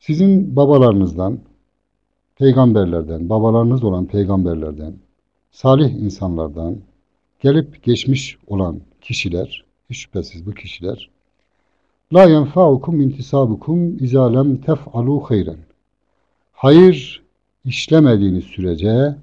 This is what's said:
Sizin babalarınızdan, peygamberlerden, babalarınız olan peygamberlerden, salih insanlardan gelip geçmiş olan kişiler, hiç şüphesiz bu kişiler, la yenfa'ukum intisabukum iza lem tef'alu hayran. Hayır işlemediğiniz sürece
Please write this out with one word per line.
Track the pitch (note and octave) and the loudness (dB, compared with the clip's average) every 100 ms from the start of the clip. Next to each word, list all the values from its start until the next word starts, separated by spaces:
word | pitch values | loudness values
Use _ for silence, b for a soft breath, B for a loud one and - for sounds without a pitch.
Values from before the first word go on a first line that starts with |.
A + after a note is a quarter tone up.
Sizin | - D3+ G3 G3 D#3+ C3 | -6 0 2 2 0 0
babalarınızdan, | C#3 C#3+ B2+ G2+ F#2 E2+ F#2 A#2+ _ _ _ _ _ _ _ _ _ _ | 4 6 4 2 -2 -4 -8 -8 _ _ _ _ _ _ _ _ _ _
peygamberlerden, | C3+ B2+ B2+ G#2+ F#2+ E2+ D#2 E2 E2+ | 2 4 4 2 0 -2 -6 -8 -4
babalarınız | A2 A2 A2+ A#2 C3 | -2 0 0 0 0
olan | A2+ F2+ F2+ | -2 -4 -4
peygamberlerden, | G#2 F#2+ G2 F2+ D#2+ D#2 D2+ D2+ - _ _ _ _ _ | -4 -2 -2 -2 -4 -8 -12 -14 -16 _ _ _ _ _
salih | _ C3 C3+ C#3+ | _ 0 2 2
insanlardan | G#2+ G#2+ F#2+ F#2+ E2+ D#2 D2+ E2 G#2 - _ _ _ _ _ | -2 -8 -6 -8 -6 -8 -8 -10 -10 -16 _ _ _ _ _
gelip | C3+ D3 D3 - | 0 0 -2 -8
geçmiş | - A#2+ - C3+ - - _ | -4 -2 -2 -4 -6 -18 _
olan | G2+ F2+ D#2+ - _ | -6 -6 -8 -16 _
kişiler, | - A2 G2 E2+ - - _ _ _ | -12 -8 -6 -6 -8 -12 _ _ _
hiç | A#2+ | -18
şüphesiz | - G2 - E2 F#2 | -12 -10 -10 -14 -14
bu | |
kişiler, | G2+ F2+ - F2+ - - _ _ _ _ _ _ _ _ _ _ | -14 -16 -14 -12 -12 -16 _ _ _ _ _ _ _ _ _ _
la | E3+ | 6
yenfa'ukum | F#3+ D#3 C#3 E3+ F3 C3 - E3 | 6 6 2 2 2 2 -2 -2
intisabukum | C3+ C3+ B2 C#3 B2+ G#2+ - E3+ F3 - | -2 -2 -4 -2 0 -2 -4 -2 -2 -4
iza | B2+ C3 B2 | -2 2 2
lem | A#2+ C#3 C3+ | 2 0 -2
tef'alu | - D3+ - A#2+ A#2+ C#3+ | -2 -4 -4 -6 -2 -2
hayran. | C#3 A2+ E2 D#2+ - _ _ _ _ _ _ _ _ | -2 -2 -2 -10 -20 _ _ _ _ _ _ _ _
Hayır | _ C3+ D#3 F#3 D#3 - - _ _ _ _ | _ 4 8 8 6 -6 -20 _ _ _ _
işlemediğiniz | C3 - - D#3+ D3 A2 G2 F#2 | -10 -10 0 2 4 4 0 -2
sürece | F#2 - F#2 E2 G2 A#2 C#3+ D3 | -6 -8 -6 -4 -2 0 0 -4